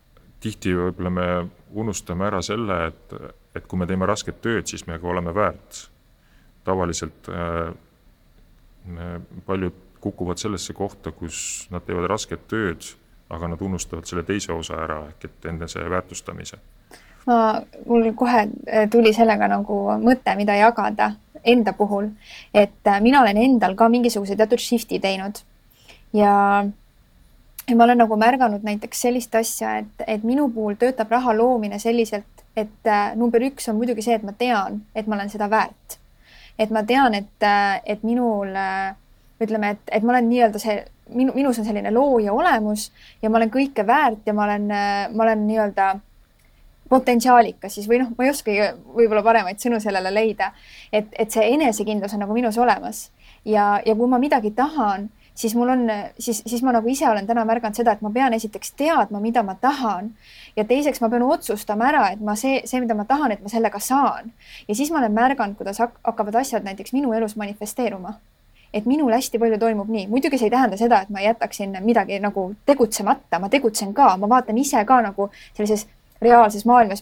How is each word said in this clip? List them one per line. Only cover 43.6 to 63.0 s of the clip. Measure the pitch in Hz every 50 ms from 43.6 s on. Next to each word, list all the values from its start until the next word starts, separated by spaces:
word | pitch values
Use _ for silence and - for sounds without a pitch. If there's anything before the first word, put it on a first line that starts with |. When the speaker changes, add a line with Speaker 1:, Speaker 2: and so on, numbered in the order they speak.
| 277 269 - 220 202
Speaker 2:
väärt | 208 247 302 294 247 220 214 -
ja | 214 208
ma | 208 208 208
olen, | 208 208 208 208 208
äh, | 202 202 202 202 202 196 - 214
ma | 220 220 226
olen | 220 214 208
nii-öelda | 214 220 220 214 202 196 196 196 190 196 202 - _ _ _ _ _ _ _ _ _ _ _ - - _ _ _ -
potentsiaalikas | 254 262 262 247 240 233 240 254 247 240 220 185 - - - 196 -
siis | 208 202
või | 208 233 247
noh, | 262 233 233
ma | - 254
ei | 269
oskagi | 285 - - 220 202 208 208 180 127 180 - 254 131
võib-olla | 233 233 208 214 208
paremaid | 202 226 226 220 190 - 208 -
sõnu | - 240 233 214
sellele | 208 214 196 185 185 190
leida, | 196 214 226 220 208 - 190 196 - - - - - - - -
et, | - 214 214 - - -
et | 220 214
see | - 220 214 226
enesekindlus | 269 311 311 240 214 214 202 208 214 208 190 196 208
on | 208 202
nagu | 196 214
minus | 240 247 226 208 233
olemas. | 247 233 196 190 - - - - - - _ _ _ - - _ _
Ja, | 214 214 208 208 202 202 202 -
ja | 226 220
kui | 214 240 247
ma | 254 247
midagi | 269 294 302 247 214 214 214
tahan, | 240 269 302 311 294 220 202 196 196 202 220 - _ _ _ _ -
siis | - 220 220
mul | 240 240 254
on, | 262 254 240 226 214 208 190 - - -
siis, | - 240 226 - - 220
siis | 240 233 262
ma | 262 240
nagu | 226 220 240
ise | 269 - 320
olen | 247 214 202 196 208
täna | 233 240 220
märganud | 220 226 220 233 214 208 240
seda, | 233 233 208
et | -
ma | 214 214
pean | 208 247 269 254 226
esiteks | 226 - 208 - 196 - - - -
teadma, | 277 320 330 262 - - 208 202
mida | 208 226 233 247 214
ma | 202 190
tahan, | - - 269 285 269 254 220 185 180 202 233 - - - - - - - - _
ja | 214 214
teiseks | 214 247 285 294 294 - - 240
ma | 220
pean | 240 240 247 269
otsustama | 330 339 - - 214 214 - - 208 214 240 277
ära, | 302 277 214 185 196
et | 214 214
ma | 208 208 214
see, | 262 269 269 254 -
see, | - 254 254
mida | 247 226 220
ma | 208